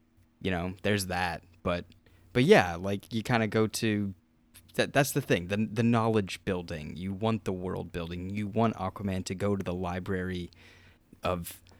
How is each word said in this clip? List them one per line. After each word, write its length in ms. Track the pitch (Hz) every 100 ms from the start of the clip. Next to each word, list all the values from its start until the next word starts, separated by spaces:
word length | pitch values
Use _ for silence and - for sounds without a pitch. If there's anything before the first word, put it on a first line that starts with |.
| _ _ _ _
you 100 | 95
know, 220 | 90 90 92
there's 240 | 101 104 92
that. 360 | 90 87 82 - -
But, 220 | 95 87 - - _ _ -
but 100 | 123
yeah, 320 | 135 202 90 85
like, 380 | 95 101 -
you 100 | 117
kinda 240 | 104 123 110
go 200 | 110 110
to, 460 | - 113 104 101 95 _ _ _ - - -
that, 180 | 104
that's 180 | 139 143
the 100 | -
thing, 260 | - 110 87
the, 200 | 104 107
the 120 | 107
knowledge 560 | 117 117 113 110 92 - -
building. 500 | 90 85 85 76 80
You 180 | 92
want 320 | 95 110 110 -
the 80 |
world 380 | 92 92 92 87
building. 380 | 87 82 87 92
You 180 | 101 104
want 280 | 110 113 -
Aquaman 500 | 92 - 101 95 92
to 100 | 95
go 200 | 104 101
to 80 |
the 100 | 92
library 760 | 90 90 90 90 95 92 92 87 - - - - - _ -
of 380 | 90 90 85 - - -